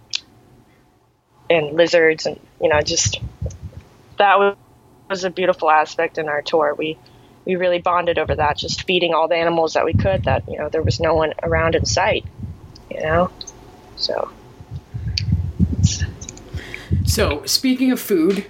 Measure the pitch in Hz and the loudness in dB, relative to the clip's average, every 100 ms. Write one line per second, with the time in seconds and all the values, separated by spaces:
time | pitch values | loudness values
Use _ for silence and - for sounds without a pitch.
0 | _ - - - _ - _ _ _ _ | _ -12 -12 -20 _ -20 _ _ _ _
1 | _ _ _ _ - 170 147 160 165 170 | _ _ _ _ 0 0 2 2 4 6
2 | 160 160 160 147 - - 170 151 151 170 | 4 2 -4 -8 -14 -2 2 2 2 0
3 | - - - - - - - - - - | -2 -2 -8 -8 -10 -10 -16 -18 -20 -20
4 | - - 202 190 202 202 _ _ _ _ | -6 2 4 6 4 0 _ _ _ _
5 | - 190 185 175 180 180 156 156 156 - | -10 -6 -4 0 0 2 4 4 2 -2
6 | 165 - 156 147 - 165 147 147 156 160 | -4 -4 -4 -4 0 2 2 0 -6 -8
7 | - - - _ - 180 180 175 180 175 | -16 -20 -20 _ -4 0 0 0 2 0
8 | 175 160 147 143 147 147 165 - - 180 | 2 0 0 0 0 -2 -6 -6 0 0
9 | 175 156 160 170 170 165 160 143 - - | 2 2 2 2 2 2 2 0 0 0
10 | 196 190 135 131 - - 151 160 151 - | 0 0 0 -2 -4 -8 -4 -2 -2 0
11 | 165 160 156 - 170 165 165 165 - - | 0 2 0 -2 -2 0 2 0 0 0
12 | 208 165 - - - - - - - - | 0 0 -6 -12 -14 -14 -20 -20 -14 -6
13 | 156 165 185 - - - - - - - | 0 2 0 -4 -20 -20 -20 -20 -20 -8
14 | - 55 - - - - - - - - | -4 -4 -6 -10 -20 -20 -14 -14 -12 -10
15 | - - - - - - - - - - | -6 -4 0 0 -2 -2 0 2 0 0
16 | - - - - - - - - - - | -6 -8 -16 -18 -14 -12 -12 -14 -4 -2
17 | - - 175 147 - - 262 254 262 240 | 0 2 0 0 -2 0 2 2 2 0
18 | - 185 165 196 | 0 2 2 0